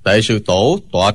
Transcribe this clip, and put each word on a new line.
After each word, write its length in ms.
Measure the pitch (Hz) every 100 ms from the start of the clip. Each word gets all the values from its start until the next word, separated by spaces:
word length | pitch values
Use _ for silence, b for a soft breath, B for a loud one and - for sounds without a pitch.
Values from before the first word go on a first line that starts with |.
Tệ 160 | 98 110
sư 220 | 107 107 -
tổ 320 | 92 123 196 -
tọa 200 | 90 98